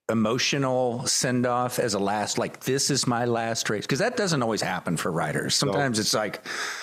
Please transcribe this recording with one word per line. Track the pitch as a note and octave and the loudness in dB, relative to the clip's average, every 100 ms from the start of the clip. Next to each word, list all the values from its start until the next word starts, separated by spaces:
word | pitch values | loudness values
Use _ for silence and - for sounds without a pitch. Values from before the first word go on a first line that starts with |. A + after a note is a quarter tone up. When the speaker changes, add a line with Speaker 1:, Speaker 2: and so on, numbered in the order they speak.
| - | -2
Speaker 1:
emotional | A2+ G#2+ B2+ - D3 C3 B2+ B2+ A#2 C3+ | 2 2 2 0 2 2 2 0 0 -2
send-off | - C3+ B2 B2 A#2+ B2 - | 0 2 2 2 2 0 0
as | B2 G2+ | 0 2
a | |
last, | G2 G#2+ G#2 - | 0 0 0 0
like, | G2+ - | -2 -4
"This | - C3+ - | -2 0 2
is | C3+ - | 2 2
my | A#2 B2 | 2 2
last | A#2 A2+ A2+ - | 0 0 -2 -2
race"? | G#2+ - | -2 -2
'Cause | C3+ | 0
that | G#3+ A#3+ | 0 0
doesn't | G3+ D3+ | 0 2
always | A#2 G#2 | 2 0
happen | - F2+ - E2 | 0 -2 -2 -2
for | - | 0
riders. | E2 D#2 D2 C#2+ - | 0 0 -2 0 0
Speaker 2:
No. | C#3+ | 2
Speaker 1:
Sometimes | G2 C#3 A2 | 2 0 0
it's | G2+ | 0
like, | A#2+ G#2+ - - - - - | 0 -2 -4 -8 -6 -6 -6